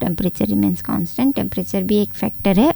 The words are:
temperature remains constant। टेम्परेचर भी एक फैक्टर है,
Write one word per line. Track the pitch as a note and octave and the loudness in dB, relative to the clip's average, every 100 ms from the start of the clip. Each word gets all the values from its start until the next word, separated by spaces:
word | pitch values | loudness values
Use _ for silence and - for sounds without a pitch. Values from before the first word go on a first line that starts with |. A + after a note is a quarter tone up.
temperature | - E3 F#3 - G#3 | -6 -2 -4 -2 -2
remains | G3+ G3+ F3 - | 0 0 -2 -4
constant। | - E3 - C4 - | -4 -4 0 0 0
टेम्परेचर | - - F3+ G3 | -4 -6 -4 -4
भी | F#3 G#3 | 0 0
एक | G3+ | 0
फैक्टर | - G#3+ - G3 F#3+ | -4 -6 -2 2 4
है, | D4 | 4